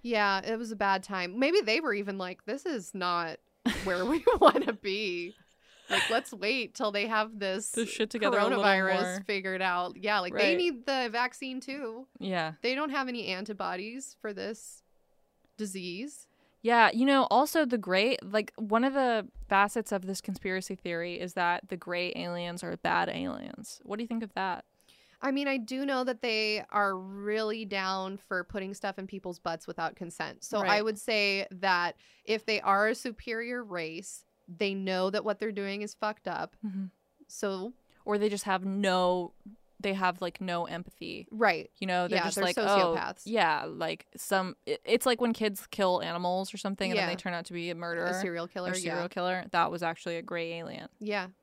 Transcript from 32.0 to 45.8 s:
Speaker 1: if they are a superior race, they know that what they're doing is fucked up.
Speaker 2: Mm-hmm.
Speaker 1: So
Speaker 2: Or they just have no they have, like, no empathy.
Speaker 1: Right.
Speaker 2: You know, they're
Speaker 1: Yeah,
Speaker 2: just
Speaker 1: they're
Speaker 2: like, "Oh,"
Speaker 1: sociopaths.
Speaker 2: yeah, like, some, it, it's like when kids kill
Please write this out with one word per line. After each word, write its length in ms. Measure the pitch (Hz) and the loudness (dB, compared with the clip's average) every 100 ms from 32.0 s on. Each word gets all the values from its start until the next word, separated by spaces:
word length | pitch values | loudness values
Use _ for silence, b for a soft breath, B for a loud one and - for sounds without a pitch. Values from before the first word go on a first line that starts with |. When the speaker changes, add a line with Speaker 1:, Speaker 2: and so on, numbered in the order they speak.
| b b | b b
Speaker 1:
if 200 | - 220 220 | -2 -2 0
they 140 | 214 | 0
are 280 | - 196 214 | 4 4 4
a 60 | |
superior 720 | 226 247 220 - 226 233 247 | 0 -6 -8 -8 -6 -4 -6
race, 600 | 220 180 160 165 175 - _ _ - | -6 -6 -6 -8 -12 -16 _ _ -20
they 260 | 170 202 | -2 0
know 360 | 196 190 185 185 | 0 0 2 2
that 140 | 202 | 2
what 140 | 214 202 | 0 -2
they're 100 | 220 | -2
doing 300 | 202 196 202 | -2 -4 -4
is 120 | 208 | -6
fucked 340 | - 214 214 - | -4 -4 -4 -6
up. 280 | 170 170 _ | -4 -6 _
Speaker 2:
Mm-hmm. 220 | 214 190 190 _ _ _ - | -6 -6 -8 _ _ _ -20
Speaker 1:
So 460 | - 208 190 202 - _ b | -4 -2 -2 -6 -10 _ b
Speaker 2:
Or 120 | - 208 | -2 2
they 120 | 208 | 2
just 160 | 202 | 0
have 200 | - 190 | 0 0
no 680 | 190 196 202 185 180 180 175 - - 214 _ _ | 0 0 2 4 4 2 -2 -10 -20 -20 _ _
they 140 | 202 | -2
have, 260 | 196 185 180 | 0 0 0
like, 200 | 180 - | -6 -6
no 260 | 185 175 170 | -4 -2 -2
empathy. 640 | 170 180 _ - - - | -6 -10 _ -12 -10 -12
Speaker 1:
Right. 400 | 214 220 165 - _ | 2 2 2 -4 _
Speaker 2:
You 80 | 190 | -2
know, 220 | 180 175 | 0 2
they're 100 | 185 | 2
Speaker 1:
Yeah, 60 | |
Speaker 2:
just 100 | 170 - | 2 2
Speaker 1:
they're 80 | |
Speaker 2:
like, 140 | 185 180 | 0 2
"Oh," 380 | 202 202 180 165 | 4 6 6 2
Speaker 1:
sociopaths. 260 | - 185 | -2 -8
Speaker 2:
yeah, 400 | - 226 170 151 156 | -2 2 4 2 -2
like, 380 | 160 165 165 - - | -6 -4 -6 -10 -14
some, 400 | - 190 185 - - | 0 0 0 -6 -6
it, 140 | 151 | -6
it's 220 | - 240 262 | 2 2 4
like 140 | 240 | 2
when 120 | 247 | 2
kids 340 | 226 214 196 - | 2 0 -2 -10
kill 320 | - | 0